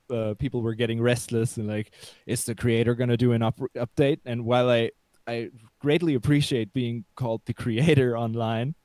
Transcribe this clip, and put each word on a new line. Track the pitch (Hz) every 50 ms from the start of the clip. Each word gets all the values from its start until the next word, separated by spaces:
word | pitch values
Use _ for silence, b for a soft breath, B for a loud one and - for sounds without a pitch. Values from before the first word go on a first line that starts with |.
| _ -
uh, | 123 113 110 107 107 -
people | 139 131 - 123 113
were | 117 110
getting | 107 120 113 117 113 117
restless | 120 123 120 - - 117 113 113 - -
and | 117 107
like, | 104 107 107 107 - B B B B B B B
"Is | - 120 120 -
the | - 113
creator | - - 120 117 113 117 120 120
gonna | 117 127 120 120
do | 120 131 123 117
an | 117 113
up-, | 113 - - 131 - -
update?" | 123 120 - - - 143 139 156 - -
And | 127 117 120 117
while | 113 123 123 123 123
I, | 120 117 113 113 - _ _ _ _ _ _
I | 113 117 117 113 - - 113 110 - _ _
greatly | - 143 147 170 175 165 143
appreciate | 120 - 143 147 147 143 - 143 120 110 101 -
being | 131 120 117 117 117 101 - _
called | - 127 117 113 110 -
the | - 120
creator | - - 123 110 113 156 165 151 135 131 123 117 117
<laughs> | 117
online, | 113 113 117 113 110 113 113 120 143 165 - b